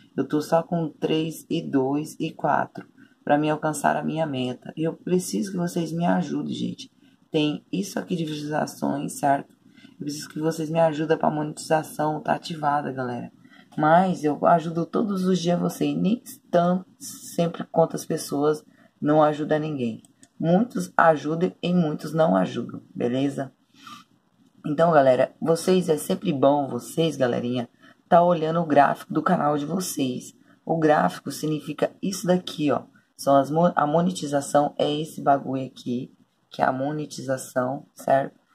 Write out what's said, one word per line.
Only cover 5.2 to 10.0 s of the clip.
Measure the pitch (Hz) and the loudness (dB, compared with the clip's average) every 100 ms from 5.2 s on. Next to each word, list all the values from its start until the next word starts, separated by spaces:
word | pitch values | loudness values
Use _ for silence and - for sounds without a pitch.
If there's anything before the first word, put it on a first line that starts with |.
| 180 196 208 | 0 -4 -4
que | 190 | -4
vocês | 175 180 160 | -4 -4 -4
me | 165 170 | -2 0
ajudem, | 180 151 143 - | 0 -2 -4 -6
gente. | 127 - - - _ _ _ _ | -4 -6 -8 -14 _ _ _ _
Tem | 156 151 147 - | -2 -2 -4 -6
isso | 175 196 - | -6 -6 -8
aqui | - | -6
de | 170 | -4
visualizações, | 156 151 147 151 - - 143 139 160 - | -4 -6 -6 -4 -4 -4 -4 -4 -6 -4
certo? | 143 139 - _ _ _ - | 0 0 -2 _ _ _ -20
Eu | |
preciso | - | -12